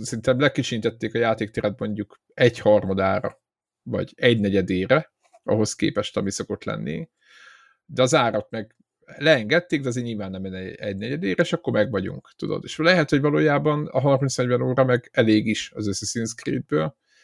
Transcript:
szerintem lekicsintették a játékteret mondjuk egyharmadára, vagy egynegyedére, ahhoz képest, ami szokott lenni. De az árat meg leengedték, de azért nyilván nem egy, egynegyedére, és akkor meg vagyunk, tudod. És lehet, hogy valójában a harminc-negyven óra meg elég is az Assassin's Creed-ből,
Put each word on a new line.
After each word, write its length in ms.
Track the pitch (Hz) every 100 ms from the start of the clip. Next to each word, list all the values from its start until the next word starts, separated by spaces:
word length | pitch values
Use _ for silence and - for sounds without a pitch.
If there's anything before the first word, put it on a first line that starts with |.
szerintem 380 | 110 117 131 127
lekicsintették 760 | 143 - 127 117 110 117 107
a 40 | 117
játékteret 600 | 117 110 104 - 107 98
mondjuk 420 | 107 101 104 _ _
egyharmadára, 1040 | - 123 117 107 104 95 95 95 92 98 - _ _ _ _
vagy 300 | - 101 95 -
egynegyedére, 960 | 127 113 101 98 90 92 92 143 - _ _ _
ahhoz 300 | - 107 110
képest, 420 | - 104 104 104 101
ami 140 | 98
szokott 340 | - 104 101
lenni. 440 | - 107 - 165 165 _ _ - - - _ _
De 180 | - 120
az 120 | 131
árat 360 | 151 120 107 -
meg 260 | 113 101 _ _ _ - -
leengedték, 640 | 147 139 107 160 175 151
de 80 | 135
azért 180 | 120 120
nyilván 240 | 107 95
nem 140 | 95
egy, 300 | 95 92 92
egynegyedére, 680 | - 104 98 110 147 190 180
és 100 | 165
akkor 200 | 170 -
meg 180 | 113 104
vagyunk, 400 | 101 95 95 - -
tudod. 280 | 104 98
És 120 | - -
lehet, 340 | 160 180 147
hogy 100 | 147
valójában 640 | 147 151 151 143 151 147 156
a 140 | 135
harminc-negyven 600 | 143 135 135 - 127 123
óra 220 | 127 127
meg 260 | 131 123 -
elég 340 | - 113 110 110
is 240 | 104 -
az 140 | - 107
Assassin's 440 | 95 - 120 113 113
Creed-ből, 600 | - 131 - 147 156 - _ _